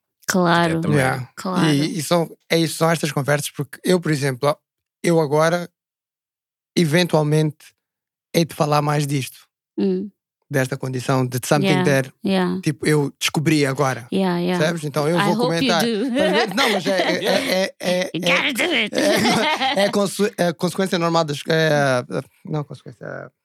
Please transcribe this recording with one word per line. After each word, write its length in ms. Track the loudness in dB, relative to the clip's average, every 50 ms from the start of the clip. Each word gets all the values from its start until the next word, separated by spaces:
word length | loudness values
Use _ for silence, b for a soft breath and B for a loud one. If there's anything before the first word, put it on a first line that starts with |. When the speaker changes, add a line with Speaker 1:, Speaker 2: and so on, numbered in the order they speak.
| _ _ _ _ -8
Speaker 1:
Claro. 440 | -2 0 0 2 2 2 2 2 2
Speaker 2:
To 40 | 0
get 60 | -2 0
them 80 | 0 0
ready. 100 | 2 2
Speaker 3:
Yeah. 280 | 0 -2 -4 -6 -12 _
Speaker 1:
Claro. 320 | -12 -8 -4 -2 0 2 2
Speaker 3:
E, 300 | 2 2 0 -2 -4 -6
e 40 | -4
são, 280 | 0 0 0 0 -2 -8 -18 _ _
é 100 | 0 0
isso, 180 | 0 0 -2 0
são 120 | 0 0
estas 220 | 0 0 -2 -4 -4
conversas, 380 | -4 -2 0 -2 -2 -2 -6
porque 280 | -8 -8 -10 -10 -10 -8 0
eu, 160 | 0 2 2
por 100 | 2 0
exemplo, 460 | -2 0 0 -2 -2 0 0 -2 -2 -2 _ _ _ _ _ _ _ _ 0
eu 180 | 2 2 2
agora, 480 | 2 2 2 2 2 2 2 -2 -4 -8 -14 _ _ _ _ _ _ _ _ _ _ _ _ _ _ _ _ _ _ _ _
eventualmente, 800 | 0 2 4 4 2 2 4 2 2 2 4 2 2 2 0 -2 -6 -16 -20 _ _ _ _ _ _ _ _ _ _ _ _ 0
hei 100 | 0 0
de 100 | 0 0
falar 280 | -2 0 2 2 2 2
mais 240 | 2 0 0 0
disto. 320 | 0 -2 -4 -4 -6 -10 -18 -20 _ _ _ _ _ _ -2
Speaker 1:
Hum. 320 | 0 0 0 -2 -4 -8 -12 _ _ _ _ _ _ _
Speaker 3:
Desta 260 | -2 -2 -2 -2 -4
condição, 500 | -6 -6 -6 -6 -6 -2 0 0 2 0
de 120 | 0 -2 -4 -2
something 220 | 0 2 2 2
Speaker 1:
Yeah. 180 | 2 2 2 2 2
Speaker 3:
that, 220 | 2 2 0 -2 -8 _ -4
Speaker 1:
Yeah. 360 | 0 0 2 2 0 -2 -2
Speaker 3:
tipo, 260 | -2 -4 -4 -2 0
eu 260 | 0 2 2 0 -2 -4 _
descobri 460 | -6 -2 -2 0 2 2 2 2 2
agora. 400 | 0 0 0 0 0 0 -2 -6 -4 -2
Speaker 1:
Yeah, 260 | 0 0 0 0 0
yeah. 200 | 0 0 0 0
Speaker 3:
Percebes? 260 | 0 0 0 -2 -6
Então 240 | -4 -2 -2 0 2
eu 100 | 2 2
Speaker 1:
I 60 | 2
Speaker 3:
vou 80 | 2 2
Speaker 1:
hope 320 | 0 0 0 0 0 0
you 80 | 2 2
Speaker 3:
comentar. 100 | 2 2
Speaker 1:
do. 260 | 0 0 -2 -2 -2
Speaker 3:
Mas, 440 | 0 0 0 2 2 2 0 0 0
não, 160 | 0 0 0
mas 160 | 0 -2 0
é, 140 | -2 0 0
é, 240 | 0 0 -2 -2 0
Speaker 2:
<laughs> 0 |
Speaker 3:
é, 500 | 0 0 0 0 0 0 0 0 -2 -6 _
é, 200 | -4 -2 -2 -2 -2
é, 60 | -4 -4
Speaker 1:
You 60 | -4
gotta 320 | -2 0 0 0 0 -2 -2
do 200 | -2 -2 0 0
it. 200 | 0 -2 -2 -2
Speaker 3:
é, 880 | 0 0 2 2 2 2 2 2 2 0 0 -2 -2 -2 -2 0 0 0
é 40 | 2
conse-, 420 | 2 0 0 0 0 -2 -2 -2 0
é 160 | 0 0 0 0
consequência 460 | -2 -4 -4 -2 -2 -2 -2 0 0
normal 260 | 0 2 2 2 2
das, 160 | 2 -2 -6 -2 0
é, 560 | 0 2 2 2 2 2 2 2 0 0 -2 -4 -6 -8 -8 -8 _ _ _
não, 180 | -8 -6 -6 -6
consequência. 680 | -8 -12 -18 _ -20 -20 -16 -14 -14 -12 -12 -14 -16 -20 _